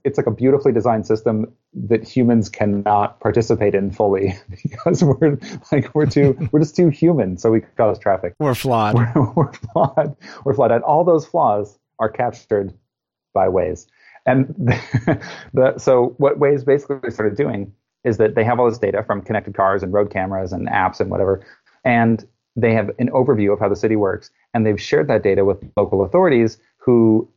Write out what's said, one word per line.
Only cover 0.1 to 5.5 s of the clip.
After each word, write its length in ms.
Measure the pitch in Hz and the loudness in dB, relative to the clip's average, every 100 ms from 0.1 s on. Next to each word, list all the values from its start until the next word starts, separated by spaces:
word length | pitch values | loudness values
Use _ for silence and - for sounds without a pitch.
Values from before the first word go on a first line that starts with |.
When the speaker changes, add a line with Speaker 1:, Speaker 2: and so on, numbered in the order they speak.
| 139 | -4
Speaker 1:
like 80 | 131 | -4
a 60 | |
beautifully 400 | 107 127 139 - | 0 2 2 2
designed 340 | 113 110 113 98 | 0 0 0 0
system 460 | 110 - 110 110 _ _ | -2 0 -2 -4 _ _
that 340 | - 113 113 - | -10 -2 -2 -2
humans 400 | - 120 117 104 | 0 2 2 0
cannot 720 | - 104 101 101 104 104 - | -4 -2 -2 0 0 0 -4
participate 560 | 113 107 113 113 104 98 | -2 0 0 0 0 0
in 160 | 98 | -2
fully 420 | 95 107 98 98 95 | -2 0 0 -2 -6
<laughs> 200 | - - | -12 -10
because 400 | - - - 180 | -10 -6 -2 2
we're, 340 | 160 135 160 143 - | 2 2 2 0 -6